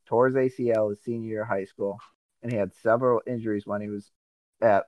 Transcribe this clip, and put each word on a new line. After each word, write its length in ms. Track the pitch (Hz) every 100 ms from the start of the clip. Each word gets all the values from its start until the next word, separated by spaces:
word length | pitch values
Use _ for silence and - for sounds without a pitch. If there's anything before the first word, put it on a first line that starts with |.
| _
tore 220 | 117 131
his 80 | 131
A 140 | 131
C 220 | - 123
L 180 | 110 107
his 120 | 104
senior 260 | - 117 113
year 140 | 107
of 40 | 110
high 180 | 98 98
school, 340 | - 101 101 - _ _ _
and 100 | 120
he 60 | 117
had 160 | 95
several 480 | - 117 117 127 117 -
injuries 400 | 123 113 104 104
when 160 | 104
he 80 | 104
was 220 | 104 - _ _ _ _ _
at 240 | 113 98